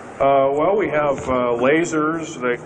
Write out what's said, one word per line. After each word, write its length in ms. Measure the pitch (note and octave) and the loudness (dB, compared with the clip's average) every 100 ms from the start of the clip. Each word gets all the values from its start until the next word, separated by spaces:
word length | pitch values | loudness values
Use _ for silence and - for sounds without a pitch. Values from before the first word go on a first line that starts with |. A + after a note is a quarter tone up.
| - - | -16 -2
uh, 340 | C#3 C#3 C3+ | 2 4 2
well, 240 | C#3+ E3 G#3+ | 2 0 0
we 140 | D#3 | 0
have, 300 | D3+ D3 B2+ C3 | 0 0 -2 -2
uh, 240 | B2+ B2 | 0 0
lasers 880 | A#2 B2 D#3+ E3+ D#3 D3+ E3 D#3 C3 | 2 2 2 2 0 -2 -4 -8 -6
that 160 | B2 A#2+ | -4 -4